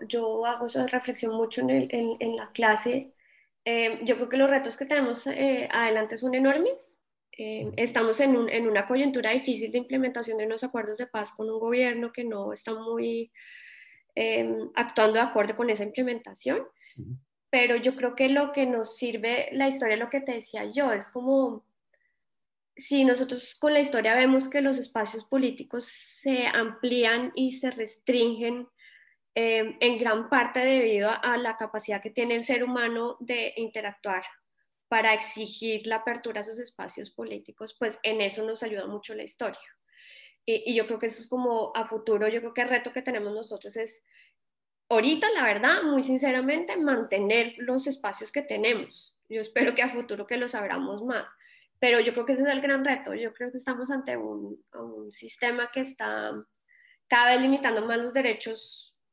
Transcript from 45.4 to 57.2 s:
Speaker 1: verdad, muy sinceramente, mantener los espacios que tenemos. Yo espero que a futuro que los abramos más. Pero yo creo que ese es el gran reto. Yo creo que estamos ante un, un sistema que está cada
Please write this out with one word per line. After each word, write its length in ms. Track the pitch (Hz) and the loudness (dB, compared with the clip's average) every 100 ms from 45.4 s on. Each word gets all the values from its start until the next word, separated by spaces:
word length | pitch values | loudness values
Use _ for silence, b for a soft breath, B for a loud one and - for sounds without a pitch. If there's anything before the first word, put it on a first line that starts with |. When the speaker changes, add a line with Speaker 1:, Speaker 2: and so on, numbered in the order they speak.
Speaker 1:
verdad, 380 | 240 208 254 349 | 4 4 4 4
muy 200 | 311 277 | 4 2
sinceramente, 760 | 262 262 269 254 262 311 349 381 | 2 2 2 2 2 0 -2 0
mantener 800 | 294 247 226 196 202 226 233 - | 2 2 0 0 4 4 2 -4
los 280 | 247 262 277 | -2 -2 -2
espacios 460 | 269 202 - 214 | -4 -6 -6 -6
que 100 | 285 | -6
tenemos. 720 | 285 208 220 220 - - - _ _ | -4 0 0 0 -4 -14 -20 _ _
Yo 120 | 220 | -8
espero 340 | 214 240 240 | -4 2 2
que 80 | 247 | 2
a 80 | 254 | 0
futuro 360 | 240 240 208 202 | -2 -6 -8 -4
que 120 | 247 | -4
los 160 | 240 | -4
abramos 500 | 233 202 185 185 202 | -4 -4 -4 -4 -6
más. 240 | 240 226 - b b b b _ | -4 -4 -6 b b b b _
Pero 200 | 247 240 | 4 6
yo 120 | 226 | 4
creo 140 | 233 233 | 0 0
que 60 | |
ese 100 | 262 | 2
es 60 | 277 | 2
el 120 | 269 | 2
gran 220 | 277 269 | 2 2
reto. 300 | 277 254 - | 2 -2 -4
Yo 180 | 202 233 | -6 -8
creo 180 | - 247 | -8 -10
que 60 | 247 | -8
estamos 320 | 262 247 254 | -6 -6 -4
ante 260 | 269 262 170 | -4 -4 -6
un, 480 | 107 107 101 104 _ | -6 -8 -10 -14 _
un 400 | - 117 110 107 | -16 -14 -14 -16
sistema 580 | - 226 - 240 240 240 | -16 -18 -6 -4 -2 -4
que 80 | 269 | -6
está 520 | 262 - 214 214 214 214 - _ _ b b b _ | -8 -8 -6 -4 -6 -8 -14 _ _ b b b _
cada 240 | 240 | 4